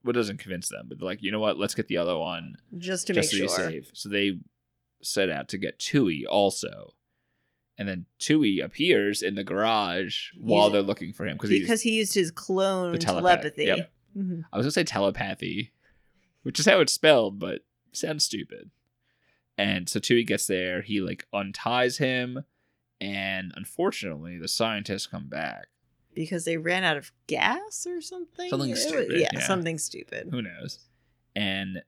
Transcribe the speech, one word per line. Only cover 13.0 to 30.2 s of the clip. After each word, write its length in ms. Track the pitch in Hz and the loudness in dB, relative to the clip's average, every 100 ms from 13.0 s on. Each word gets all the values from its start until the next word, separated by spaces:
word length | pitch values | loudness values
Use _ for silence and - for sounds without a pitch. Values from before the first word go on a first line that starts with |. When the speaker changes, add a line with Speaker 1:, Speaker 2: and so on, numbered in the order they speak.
| 165 175 180 175 | 0 2 6 4
Speaker 2:
telepathy. 240 | 151 - 156 | 2 0 2
Speaker 1:
Yep. 260 | 185 165 _ _ 196 | 2 0 _ _ -6
Speaker 2:
Mm-hmm. 240 | 185 170 160 | -4 -4 -4
Speaker 1:
I 40 | 101 | -2
was 60 | |
gonna 80 | 131 | 0
say 140 | 185 - | 2 0
telepathy, 880 | 101 98 - 98 95 92 98 117 _ _ _ _ _ _ _ | 2 2 0 -4 -4 -6 -6 -6 _ _ _ _ _ _ _
which 140 | 135 - | -6 2
is 80 | 156 | 6
how 140 | 185 | 6
it's 140 | 147 | 6
spelled, 440 | - 156 135 104 101 | 6 8 8 6 0
but 280 | 92 - - _ _ | -4 -4 -8 _ _
sounds 320 | - - 151 | -6 -4 0
stupid. 480 | - 107 - - - _ _ _ _ _ _ _ _ - | 0 0 -8 -12 -18 _ _ _ _ _ _ _ _ -2
And 320 | 101 95 87 | 0 0 -2
so 100 | 107 | -2
Tui 240 | - 120 | 4 4
gets 240 | 117 104 - | 4 0 0
there, 340 | 92 90 90 | 0 0 -4
he, 180 | 98 104 | -2 -2
like, 260 | 90 90 - | -2 -4 -6
unties 640 | 101 98 - 113 123 127 - | -6 -4 -4 0 2 2 2
him, 480 | 131 127 123 127 - _ _ _ _ _ | 0 0 -4 -8 -12 _ _ _ _ _
and 500 | 98 98 98 95 92 - | -6 -4 -2 -4 -6 -10
unfortunately, 800 | - - 185 - 98 76 82 87 | -10 -2 -2 -2 -6 -8 -10 -8
the 100 | 80 | -6
scientists 580 | - 113 104 101 98 - | -2 0 -2 -4 -6 -6
come 200 | 107 69 | -10 -10
back. 400 | 76 76 50 50 _ _ _ _ | -6 -6 -8 -16 _ _ _ _
Speaker 2:
Because 320 | - 160 175 165 | -10 -6 -4 -2
they 100 | 165 | -2
ran 300 | 165 180 180 | -2 0 0
out 100 | 143 | 0
of 160 | - - - | -4 -16 -6
gas 580 | - - 294 415 - 349 | 2 2 2 -4 -10 -8
or 140 | 349 | -8
something? 500 | - 370 339 - 359 | -8 -12 -12 -10 -4
Speaker 1:
Something 200 | 302 247 | -2 -2
Speaker 2:
It 40 | |
was, 100 | 247 | -2
Speaker 1:
stupid, 360 | - 302 185 - | -2 0 0 0
Speaker 2:
yeah, 100 | - | 0
Speaker 1:
yeah. 120 | - - | 0 0
Speaker 2:
something 320 | 185 165 160 | 0 -2 -4
stupid. 520 | - - - - | -6 -10 -12 -10